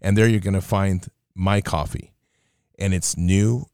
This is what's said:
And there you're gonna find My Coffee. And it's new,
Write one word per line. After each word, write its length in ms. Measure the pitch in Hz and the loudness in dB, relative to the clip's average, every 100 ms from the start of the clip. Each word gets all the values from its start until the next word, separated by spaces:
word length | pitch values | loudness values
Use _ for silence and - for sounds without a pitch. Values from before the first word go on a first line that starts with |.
And 160 | - 101 | 0 4
there 100 | 113 | 4
you're 140 | 107 | 2
gonna 180 | 98 95 | 0 -2
find 480 | - 101 98 92 - - _ | -2 0 0 -2 -6 -18 _
My 280 | 92 95 101 | -4 0 0
Coffee. 520 | - 80 - - - _ _ _ _ _ _ - | -2 -4 -6 -8 -12 _ _ _ _ _ _ -6
And 160 | 98 | -2
it's 220 | 90 - - | -2 -2 -2
new, 520 | 87 98 107 123 147 | 2 2 2 0 -6